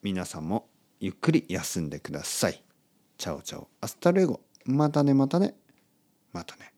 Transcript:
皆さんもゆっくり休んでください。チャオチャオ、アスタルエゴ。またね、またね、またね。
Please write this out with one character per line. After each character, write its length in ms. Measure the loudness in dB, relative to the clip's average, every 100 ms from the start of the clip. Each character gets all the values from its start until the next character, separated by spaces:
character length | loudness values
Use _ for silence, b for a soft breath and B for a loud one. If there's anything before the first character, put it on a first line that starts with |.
皆 220 | -4 -4 -6
さ 140 | -8
ん 80 | -4
も 200 | -6 -6 _ _ _
ゆ 120 | -8
っ 20 |
く 180 | -2 2
り 140 | 2 0
休 340 | -6 -4 -4
ん 80 | -4
で 100 | -6
く 120 | -10
だ 120 | -8
さ 260 | -6 -2 -2
い。 140 | -2 _ _ _ _ _ _
チ 120 | -8
ャ 60 | -8
オ 60 |
チ 140 | -10 -16
ャ 40 |
オ、 100 | -16 _
ア 60 | -12
ス 100 | 0
タ 120 | 2
ル 100 | 4
エ 40 | 2
ゴ。 160 | 0 _ _ -2
ま 240 | 2 4
た 140 | 4
ね、 100 | 4
ま 140 | 6 4
た 120 | 2
ね、 160 | 0 -2 _ _ _ _ _ _ _
ま 100 | -14
た 120 | -14 -18
ね。 160 | -20